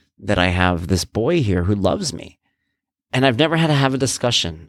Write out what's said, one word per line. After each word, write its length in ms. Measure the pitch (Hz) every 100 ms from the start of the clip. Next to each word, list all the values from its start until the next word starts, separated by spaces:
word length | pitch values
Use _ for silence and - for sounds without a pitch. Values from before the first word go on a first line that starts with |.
| _ _
that 180 | 101 95
I 80 | 90
have 400 | 90 90 87 87
this 180 | 92
boy 380 | - 107 123 175
here 220 | 110 87
who 100 | 87
loves 400 | 101 92 208 156
me. 240 | 85 - _ _ _ _ _ _ _ _
And 120 | 127
I've 140 | 135 113
never 180 | 156 165
had 120 | 160
to 60 |
have 200 | 143 135
a 40 | 131
discussion 720 | 131 - 120 - 85 82